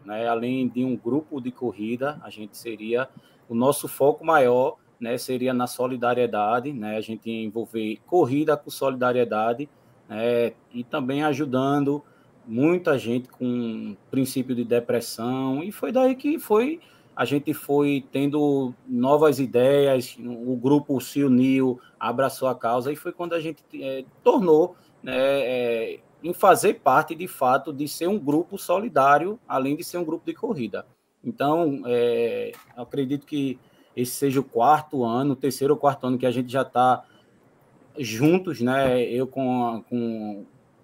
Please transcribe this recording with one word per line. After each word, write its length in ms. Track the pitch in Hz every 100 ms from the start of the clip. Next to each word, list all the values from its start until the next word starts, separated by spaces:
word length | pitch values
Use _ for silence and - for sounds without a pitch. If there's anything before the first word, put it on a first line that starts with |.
né? 240 | 98 107 117
Além 400 | 117 120 131 123
de 160 | 123
um 120 | 127 117
grupo 440 | 117 139 156 147
de 100 | 123
corrida, 720 | - 120 98 107 120 135 147
a 80 | 107
gente 260 | 107 104 -
seria, 520 | 120 104 110 120 131 - - _ -
o 60 |
nosso 340 | 117 131 143 143
foco 360 | - 135 151
maior, 520 | 160 156 123 123 135 - _ -
né, 180 | 117 120
seria 340 | - 127 127
na 140 | 123 123
solidariedade, 1080 | - 127 127 120 123 120 104 104 123 135
né? 240 | 135 107 110
A 40 |
gente 280 | 107 110 117
ia 160 | 113
envolver 540 | 110 113 107 113 107 110 _
corrida 500 | 180 117 143 151 147
com 140 | -
solidariedade, 1000 | - 135 127 123 123 113 107 110 120 147 _ _ _ -
né? 440 | 107 120 120 113 - _
E 120 | 120
também 400 | 123 156 127 139
ajudando 760 | 151 135 147 127 135 143 139 143 - _ _ _ -
muita 500 | 113 151 180 175 135
gente 320 | 107 123 123
com 680 | - 123 123 117 110 107 98 _
princípio 460 | 127 131 135 127
de 100 | 120
depressão, 1000 | 117 120 120 117 - - 117 131 131 135
e 80 | 185
foi 180 | - 277
daí 240 | 247 262
que 240 | 262 294 302
foi, 420 | - 214 254 330 - _ _
a 100 | -
gente 280 | 123 143 143
foi 540 | 147 - 143 143 139 127
tendo 600 | 135 143 147 147 139 131 123 -
novas 540 | 123 127 147 156 135
ideias, 760 | 123 120 127 143 139 131 123 -
o 340 | 120 120 123 127
grupo 440 | 127 147 143 131
se 240 | - 143
uniu, 560 | 139 123 131 131 131 123 - -
abraçou 480 | 110 120 135 - 131
a 80 |
causa, 380 | 123 117 123 123
e 40 | 143
foi 140 | 175
quando 240 | 175 175
a 60 | 170
gente, 220 | 156 151 _
é, 300 | 147 135 135 131 _
tornou, 540 | 247 277 180 156 180 - _ _
né, 100 | - 127
é, 840 | 135 139 123 127 120 117 110 78 _ _
em 100 | 156
fazer 420 | 170 202 151 185
parte, 420 | 233 139 135 151 160
de 100 | 180
fato, 460 | - 127 139 156
de 160 | 135 147
ser 180 | - 170
um 100 | 208
grupo 400 | 143 151 175 196
solidário, 800 | - 180 220 147 135 147 175 220 -
além 260 | 135 135
de 80 | 151
ser 160 | 170 175
um 60 |
grupo 200 | 160 165
de 80 | -
corrida. 540 | 160 285 165 110 95 - _ _ _
Então, 580 | 127 110 139 165 165 139 123
é, 640 | 120 120 117 117 107 107 - - -
eu 80 |
acredito 420 | 120 139 131 143 -
que 320 | 147 135 123 _ _ _ -
esse 160 | 123
seja 260 | - 139 135
o 60 |
quarto 580 | 135 113 123 151 - 139
ano, 300 | 120 117 143
o 40 | 131
terceiro 380 | 143 - 135
ou 60 | 147
quarto 260 | 143 135 127
ano 120 | 127
que 80 | 127
a 40 |
gente 220 | 120 123
já 120 | 135
tá 400 | 127 127 127 120 - _ _ _ _ _ _ _ _ -
juntos, 640 | 120 110 151 185 185 120
né? 420 | 123 135 131 123
Eu 240 | 120 120 127
com 400 | 135 131 127 120
a, 160 | 113
com 640 | - 123 117 113 107 101 98 _ _ _